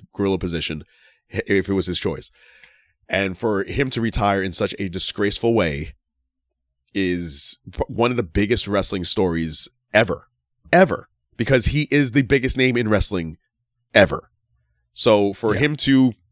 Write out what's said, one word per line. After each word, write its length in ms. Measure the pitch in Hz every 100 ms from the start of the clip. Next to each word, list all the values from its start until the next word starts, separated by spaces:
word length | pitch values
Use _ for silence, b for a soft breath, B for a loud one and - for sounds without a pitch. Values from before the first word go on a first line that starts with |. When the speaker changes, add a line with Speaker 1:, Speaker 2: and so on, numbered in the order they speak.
| -
Speaker 1:
gorilla 240 | - 98 92
position 460 | 90 82 - 78 - b b b _
i-, 80 | 98 -
if 220 | 98 90
it 40 |
was 120 | 98 90
his 140 | 87
choice. 320 | 101 71 - b b b b b b b -
And 300 | 92 98 90
for 260 | 113 98
him 260 | 98 98 135
to 100 | 120
retire 400 | 113 113 101 98
in 100 | 95
such 220 | - 104 -
a 100 | 98
disgraceful 640 | 90 - - 101 - 117
way 400 | 113 87 71 82 - _ _ _ _ _ _ _ _ _
is 680 | 98 92 90 85 78 - - -
p-, 120 | - -
one 240 | 107 120
of 60 | 120
the 60 |
biggest 440 | 90 98 104 113 101
wrestling 360 | 101 92 98
stories 640 | 85 - 92 82 82 76 - _ _
ever, 340 | 104 104 - - _ _ _ _
ever, 360 | 170 180 - - _ _ -
because 300 | 117 135 -
he 200 | 147 147
is 200 | 143 135
the 120 | 127
biggest 340 | 110 135 127 127
name 200 | 127 120
in 120 | 110
wrestling 480 | 104 - 95 82 80 _ _ _ _ _
ever. 360 | 110 95 - - _ _ _ _ _ _
So 400 | - 123 104 101
for 200 | 98 113
Speaker 2:
Yeah. 80 | 107
Speaker 1:
him 140 | 147 151
to 360 | - 135 127 - _